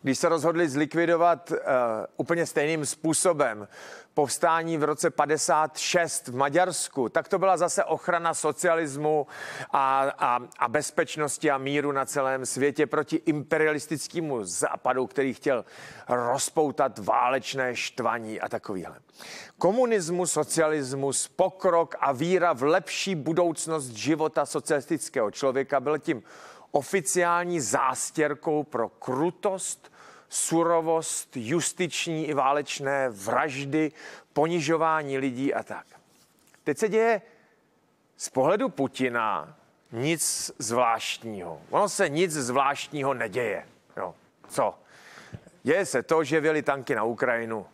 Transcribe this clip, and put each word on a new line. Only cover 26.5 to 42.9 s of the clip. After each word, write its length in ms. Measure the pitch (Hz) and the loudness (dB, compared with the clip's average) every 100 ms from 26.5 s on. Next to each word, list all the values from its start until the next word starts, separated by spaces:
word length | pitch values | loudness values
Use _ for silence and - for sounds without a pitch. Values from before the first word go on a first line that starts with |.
| - - | -20 -2
oficiální 880 | 147 135 196 - 180 175 175 175 175 | -2 0 -2 0 2 2 2 0 -2
zástěrkou 1040 | 113 123 131 127 - - 147 147 165 151 | 0 0 0 -2 -6 0 0 0 -2 -2
pro 260 | 143 117 110 | -2 -4 -4
krutost, 1040 | _ - 127 170 175 208 190 - - - - - - _ | _ -4 0 -2 0 -2 -2 -6 -10 -14 -20 -20 -20 _
surovost, 1080 | - - 165 170 170 160 165 160 - - 131 | -4 0 2 4 4 4 0 0 -8 -8 -8
justiční 880 | 110 165 - - 175 - 170 160 151 | -2 0 0 -2 -4 -2 -4 -4 -2
i 60 | |
válečné 760 | 143 131 147 143 - 139 139 131 | 2 2 2 -2 -4 -2 0 0
vraždy, 800 | 101 101 120 151 135 139 156 156 - - - _ | -4 -2 0 0 -4 -2 0 0 -4 -18 -20 _
ponižování 840 | - 160 175 143 165 160 156 143 135 | 0 0 0 0 2 2 2 0 -2
lidí 360 | 135 123 139 | -2 -2 -2
a 100 | 113 | -2
tak. 220 | 110 90 - - _ _ _ _ _ _ | -6 -12 -14 -20 _ _ _ _ _ _
Teď 140 | - 147 | -4 0
se 120 | 220 | 2
děje 320 | 220 226 214 - _ _ _ _ _ _ _ _ _ | 2 4 2 -2 _ _ _ _ _ _ _ _ _
z 120 | - | -6
pohledu 400 | 127 135 208 262 | 2 2 2 0
Putina 880 | - 135 - 127 120 110 90 76 - _ _ _ | -2 -4 0 0 2 0 -2 -6 -18 _ _ _
nic 600 | 117 139 165 - - - - | -4 -2 0 -2 -4 -8 -8
zvláštního. 1040 | 113 120 120 117 - - 117 101 85 78 82 | -2 2 2 0 -2 -8 -10 -10 -10 -12 -2
Ono 200 | 143 202 | 0 0
se 200 | - 180 | 2 0
nic 240 | 143 180 | 2 0
zvláštního 800 | 156 123 127 139 143 - | 0 0 2 2 0 -6